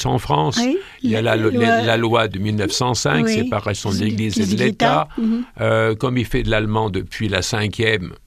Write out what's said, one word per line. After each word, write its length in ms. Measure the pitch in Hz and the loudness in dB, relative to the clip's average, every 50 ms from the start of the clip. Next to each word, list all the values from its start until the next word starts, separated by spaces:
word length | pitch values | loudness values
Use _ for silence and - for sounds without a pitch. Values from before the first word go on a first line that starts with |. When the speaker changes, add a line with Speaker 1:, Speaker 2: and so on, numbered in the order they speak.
| - | 0
Speaker 1:
en 120 | 131 127 120 | 0 -2 -2
France, 420 | - - 151 147 156 147 - 240 240 | 0 0 0 2 2 0 0 0 0
Speaker 2:
Oui, 140 | 254 294 392 392 - - - - | 0 0 -2 -4 -8 -10 -6 -2
Speaker 1:
il 60 | 240 | 0
y 60 | 214 220 | 0 0
a 40 | |
Speaker 2:
la 140 | 226 233 220 | 2 2 2
Speaker 1:
la, 140 | 226 220 220 | 2 2 2
Speaker 2:
loi 120 | - 247 | 2 2
Speaker 1:
la, 200 | 113 113 226 226 113 | 4 4 2 2 2
la 140 | 113 113 113 | 2 2 2
loi 320 | 113 113 113 117 113 107 | 2 2 2 2 2 0
de 100 | 95 92 | -2 -2
mille 160 | 101 107 107 | -2 -2 0
neuf 160 | 104 98 98 | 0 -2 -2
cent 220 | - - 127 127 127 | -2 0 0 0 0
cinq, 320 | - - 143 147 156 156 | 0 0 0 0 2 2
Speaker 2:
Oui. 80 | 220 220 | 2 2
Speaker 1:
séparation 560 | 214 233 254 - 104 - 101 101 - - 107 | 0 0 0 -2 -2 -2 -2 -4 -4 -2 -2
de 40 | 101 - | -2 0
Speaker 2:
Qui 60 | 104 | 0
Speaker 1:
l'Église 320 | 110 113 104 110 110 95 113 | 0 0 0 -2 0 0 0
et 60 | 107 | 0
de 20 | |
Speaker 2:
divise 140 | 185 202 - - - | 2 2 2 2 0
Speaker 1:
l'État. 420 | - - - - 143 151 156 - - - | 0 0 0 2 2 2 0 -2 -4 -2
Speaker 2:
l'État. 40 | 226 220 | -2 0
Mhm. 160 | 226 233 247 - - - | 0 -2 -4 -8 -6 -2
Speaker 1:
Euh, 360 | 110 110 110 110 110 113 110 | 0 0 2 2 2 2 0
comme 220 | 110 - 127 127 123 | 0 -2 -2 0 -2
il 80 | 113 | -2
fait 180 | - - 127 117 | 0 0 0 0
de 60 | 107 | 0
l'allemand 400 | 110 107 110 107 107 110 113 107 | 0 0 0 0 0 0 0 0
depuis 380 | 92 95 90 - - - 110 101 | -2 -4 -6 -6 -6 -6 -4 -2
la 140 | 95 92 | -2 -2
cinquième 720 | 90 - - 107 104 104 98 - 113 110 110 104 90 - - - - | -2 -2 -2 -2 -2 -2 -2 0 0 2 2 0 -2 -6 -12 -16 -20